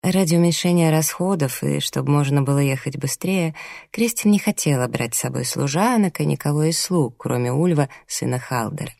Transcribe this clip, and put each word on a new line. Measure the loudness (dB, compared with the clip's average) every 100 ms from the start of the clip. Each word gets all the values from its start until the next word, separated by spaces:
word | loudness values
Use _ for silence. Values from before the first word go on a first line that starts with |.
Ради | 0 2 2 4
уменьшения | 4 2 2 4 4
расходов | 2 0 -2 -2 0 -2 -2
и | -2 -2
чтобы | -2 -4 2
можно | 2 2 2
было | 2 2
ехать | 0 -2 -6 -6
быстрее, | -6 -4 -2 0 -2 -4 -16 -18 -14
Кристин | -2 -2 2 4
не | 4
хотела | 2 -2 0 2 0
брать | -2 -4 -2
с |
собой | -4 -4 -4
служанок | -2 -2 2 2 2 0 0
и | -2
никого | 0 0 0 0
из | 0
слуг, | 0 0 0 -2
кроме | -4 -2 0
Ульва, | 0 2 2 0 -4 _
сына | -6 -4 -4
Халдера. | -4 -4 -4 -6 -10 -12